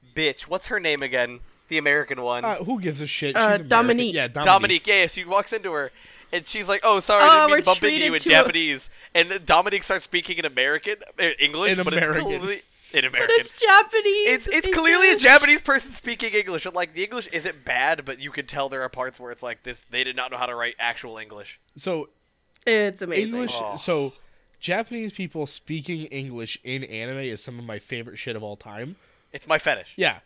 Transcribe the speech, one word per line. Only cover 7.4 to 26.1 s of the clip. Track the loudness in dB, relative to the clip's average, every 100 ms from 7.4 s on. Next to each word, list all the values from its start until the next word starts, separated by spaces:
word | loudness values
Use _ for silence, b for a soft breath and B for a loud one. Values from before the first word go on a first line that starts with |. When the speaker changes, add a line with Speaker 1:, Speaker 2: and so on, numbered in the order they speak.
| 8
Speaker 1:
mean |
Speaker 3:
we're | 4
Speaker 1:
to |
bump | 4 2
into | 2
you | 0
Speaker 3:
treated | 0
Speaker 1:
in | 0
Speaker 3:
to | 6
a |
Speaker 1:
Japanese." | 8 8 2 0 -4 -8 b b
And | 0 0 0 2
Dominique | 2 4 -2
starts | -2 -6
speaking | -4 -6 -4 -6
in |
American, | -4 -2 0 -2 -4 -10 -12 -4
uh, | -2 0
English, | -2 0 -2 -2
Speaker 2:
In |
Speaker 1:
but | -2
Speaker 2:
American. | 0 0 -2
Speaker 1:
it's | -4
clearly | -6 -6 -10 -12 b b
in | 0
Speaker 3:
But | 0
Speaker 1:
American. | 0 4 2
Speaker 3:
it's | 2
Japanese | -2 6 6 6 0 2 2 2
Speaker 1:
It's, | 0 0
it's | -2 0
Speaker 3:
English. |
Speaker 1:
clearly | 0 4 6 6
a | 6
Japanese | 8 8 8 2
person | 2 0 0
speaking | -12 -10 -6 -2
English. | -2 -2 -4 -6
And, |
like, | -4 -4
the | -4
English | -8 -8 -8
isn't | -6 -6 -10
bad, | -4 -2 0 -2
but | -6 -12
you | -10
can | -10 -10
tell | -6 -6
there | -6
are | -8
parts | -8 -10 -10
where | -16
it's | -14
like, | -12 -12
this, | -14 -16 _
they | -4
did | -4 -4
not | -8
know | -6
how | -6
to | -4
write | -6 -4
actual | -6 -6 -12 -16
English. | -16 -18 -20 -20 _ -12
Speaker 2:
So | -6 -6 -8 _ _ _ _ _ -2
Speaker 3:
It's | 0 0 -4
amazing. | -6 -4 -4
Speaker 2:
English, | -4 -6
Speaker 1:
Oh. | -6 -8 -8
Speaker 2:
so | -4 -2 -4 -8 -20 _ _ _
Japanese | -6 -6 -4 -8 -10
people | -8 -10 -8 -10
speaking | -10 _ -10 -8 -10
English | -10